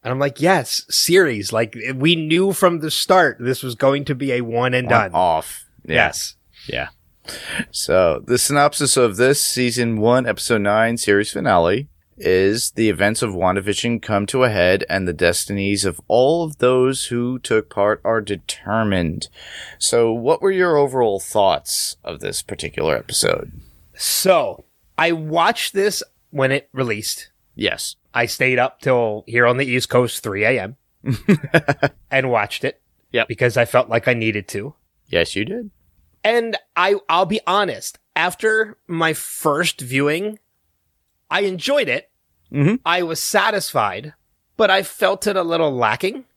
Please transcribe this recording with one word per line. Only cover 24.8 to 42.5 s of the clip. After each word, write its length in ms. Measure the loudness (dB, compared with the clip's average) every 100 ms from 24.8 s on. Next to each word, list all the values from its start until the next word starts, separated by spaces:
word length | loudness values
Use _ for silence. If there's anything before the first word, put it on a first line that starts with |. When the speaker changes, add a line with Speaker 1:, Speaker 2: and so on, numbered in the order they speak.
| _ -2
Speaker 1:
I 160 | 0
watched 640 | 0 -2 2 2 0 -4
this 300 | -2 -2 -2 -10 _ _
when 220 | -2 0
it 180 | 0 _
released. 600 | -6 -4 -4 -6 -10 -14 _ _ -2
Speaker 2:
Yes. 400 | -2 -2 -8 -12 _
Speaker 1:
I 140 | -4 -2
stayed 320 | 0 0 2
up 200 | 0 _
till 440 | 0 0 0 -4 -4
here 220 | 2 2
on 100 | 2
the 80 | 0
East 240 | -2 2
Coast, 320 | 0 0 -4
three 240 | -6 0 0
A 160 | 0
M, 160 | -4 -12 _ _
Speaker 2:
<laughs> 1080 | -6 -4 0 0 2 0 0 -2 -2 _ _
Speaker 1:
and 180 | -2 2
watched 340 | 0 0 -4
it. 160 | -6 -8 _ _ _
Speaker 2:
Yep. 160 | -4 -2
Speaker 1:
Because 300 | 0 0 2
I 80 | 2
felt 240 | 2 2
like 180 | 0 0
I 60 |
needed 340 | 0 -2 -4 -6
to. 260 | -10 -10 -16 _ _ _
Speaker 2:
Yes, 280 | -2 0 -2
you 100 | -6
did. 260 | -8 -12 _ _ _ _ _
Speaker 1:
And 320 | 0 0 -2 -8 _ -2
I, 220 | 0 0 0
I'll 160 | 0 0
be 160 | -2 0
honest, 500 | 0 0 -6 -12 -14 _ -2
after 600 | -2 -2 0 0 -2 -6 -10
my 280 | -2 0
first 680 | -2 -8 -2 0 0 -2 -4
viewing, 560 | -4 0 0 0 -6 -10 _ _ _ _ _ _ _ _ _
I 100 | -2
enjoyed 480 | 0 -2 0 0 0
it. 220 | -4 -6 _ _ _ _